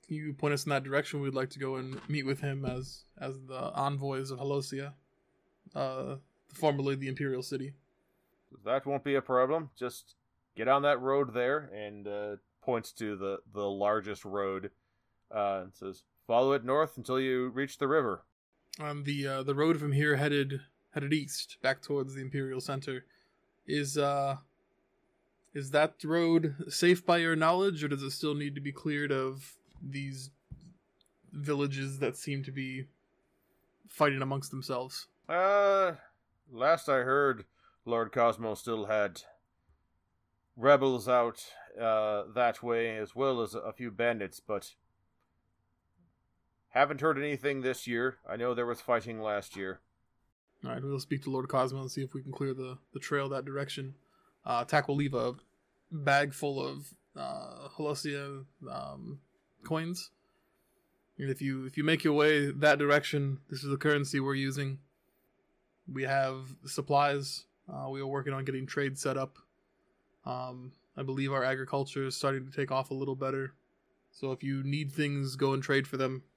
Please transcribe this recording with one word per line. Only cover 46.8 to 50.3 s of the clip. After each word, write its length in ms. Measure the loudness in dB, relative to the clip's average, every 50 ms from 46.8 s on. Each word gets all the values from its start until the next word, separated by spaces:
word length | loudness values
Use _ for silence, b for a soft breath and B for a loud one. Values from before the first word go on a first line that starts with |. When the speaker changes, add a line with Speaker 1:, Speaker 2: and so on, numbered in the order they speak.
| 2 2 2 0
Speaker 2:
heard 180 | 2 2 2 2
anything 420 | 0 -2 -4 -2 -2 -2 -2 0
this 260 | -2 -2 -4 -4 -4
year. 320 | -4 -2 0 0 -2 -2 _ _ -10
I 80 | -6
know 180 | -4 -2 -2 0
there 120 | 0 -2
was 140 | -4 -4 -6
fighting 400 | -2 0 0 0 0 -4 -10 -6
last 360 | -4 -2 -2 -2 -4 -6 -10
year. 240 | -8 -8 -8 -8 -10 _ _ _ _ _ _ _ _ _ _